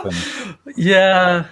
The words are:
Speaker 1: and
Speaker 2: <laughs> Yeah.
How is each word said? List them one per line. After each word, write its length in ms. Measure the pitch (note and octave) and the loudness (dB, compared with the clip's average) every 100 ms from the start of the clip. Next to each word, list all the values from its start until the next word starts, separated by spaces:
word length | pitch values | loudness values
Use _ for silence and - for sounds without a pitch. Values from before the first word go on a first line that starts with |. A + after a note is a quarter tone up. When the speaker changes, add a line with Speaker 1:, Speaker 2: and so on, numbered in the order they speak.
Speaker 1:
and 520 | G3 F3 C#4 C4 A3 - - | -4 -6 -8 -10 -14 -16 -14
Speaker 2:
<laughs> 100 | - | -4
Yeah. 680 | F3 F#3+ F#3+ F#3 F3+ F3 D#3+ | 2 4 4 4 2 0 -4